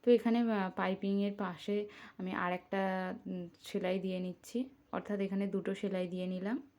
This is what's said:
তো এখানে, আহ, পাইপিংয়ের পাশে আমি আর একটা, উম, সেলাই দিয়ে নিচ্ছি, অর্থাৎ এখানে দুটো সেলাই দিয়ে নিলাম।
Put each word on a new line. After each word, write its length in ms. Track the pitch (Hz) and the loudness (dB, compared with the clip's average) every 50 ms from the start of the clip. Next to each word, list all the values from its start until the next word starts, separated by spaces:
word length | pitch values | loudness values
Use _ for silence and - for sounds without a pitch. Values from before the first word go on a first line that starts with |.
| - | 8
তো 80 | 240 | 8
এখানে, 280 | 240 233 233 233 226 233 | 8 8 8 4 4 4
আহ, 300 | 240 226 220 202 190 185 - | 4 4 2 2 2 0 0
পাইপিংয়ের 580 | - 185 185 190 190 - 196 196 202 202 202 202 | 0 0 0 0 0 0 0 2 2 2 0 0
পাশে 540 | 202 202 185 180 - - - 208 208 208 208 - - - - - | -2 -4 -4 -4 -6 -4 -2 -2 -2 -2 -4 -8 -16 -18 -18 -10
আমি 160 | - 185 185 185 | -8 -6 -4 -2
আর 200 | - 185 180 180 | 0 0 0 0
একটা, 600 | 180 - - - 196 190 190 190 185 185 185 190 - - | -2 -4 -2 -2 0 0 0 0 -2 -2 -4 -6 -8 -8
উম, 200 | 190 185 180 175 170 - - | -6 -6 -6 -6 -8 -12 -16
সেলাই 380 | - - - 202 190 180 185 196 | -16 -6 -4 -2 0 0 0 0
দিয়ে 200 | 180 190 185 180 | 0 -2 -2 -2
নিচ্ছি, 500 | 180 180 180 - - - - 233 254 262 - - _ _ | -4 -4 -6 -8 -14 -6 -4 -4 -4 -4 -8 -20 _ _
অর্থাৎ 280 | - 185 185 - 208 202 | -6 -6 -4 -2 -2 -2
এখানে 280 | 196 190 190 190 202 | 0 0 0 0 0
দুটো 280 | 196 185 190 - - 196 | 0 0 -2 -2 -2 -2
সেলাই 320 | - - 196 180 185 185 | -2 -2 -2 0 -2 -2
দিয়ে 200 | 175 180 185 185 | -2 -4 -4 -4
নিলাম। 420 | 185 185 180 180 202 233 302 - - _ | -2 -4 -2 -2 -2 -2 -4 -6 -10 _